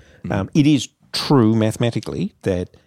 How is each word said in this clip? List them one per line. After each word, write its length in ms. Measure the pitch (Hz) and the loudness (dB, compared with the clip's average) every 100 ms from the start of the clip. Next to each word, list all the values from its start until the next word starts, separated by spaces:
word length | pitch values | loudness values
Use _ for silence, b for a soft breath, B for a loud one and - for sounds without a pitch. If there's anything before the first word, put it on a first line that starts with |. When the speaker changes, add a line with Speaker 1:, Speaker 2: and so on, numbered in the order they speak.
| b b | b b
Speaker 1:
Mm. 80 | 87 | -6
Speaker 2:
Um, 180 | 101 - | -4 -2
it 120 | 160 143 | 2 2
is 220 | 139 - _ _ | 2 -2 _ _
true 420 | - - 143 110 110 | -6 2 4 4 2
mathematically 760 | 110 - 120 113 - 69 185 _ | 0 0 -4 -4 -8 -8 -8 _
that 340 | 107 90 90 _ | -4 -4 -6 _